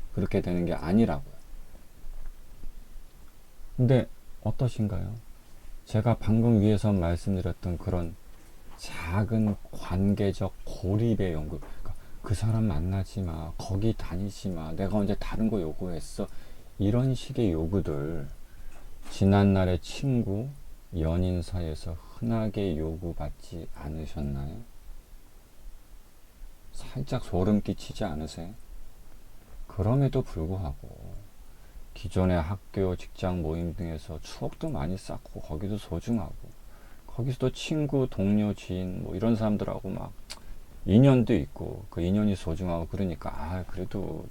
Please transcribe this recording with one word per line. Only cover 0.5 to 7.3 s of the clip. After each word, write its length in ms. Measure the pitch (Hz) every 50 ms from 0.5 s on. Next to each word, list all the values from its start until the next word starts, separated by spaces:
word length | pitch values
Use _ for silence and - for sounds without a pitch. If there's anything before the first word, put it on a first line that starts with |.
| 87 87 87
게 80 | 82 80
아니라고요. 600 | - - 85 98 113 117 90 76 71 - - - - - - - - - - - - - - - - - - - - - - - - - - - - - - - - - - - - - - - - - - - - - - - - - - - -
근데 300 | 123 120 131 120 - - - - - - - - -
어떠신가요? 720 | 107 - - 135 117 - - 107 101 95 92 90 98 110 113 - - - - - - - - - - - - -
제가 320 | - - 110 - 117 110 -
방금 420 | - - 110 113 117 120 117 104
위에서 300 | 101 107 104 98 - 107
말씀드렸던 880 | 101 95 85 85 85 85 - 101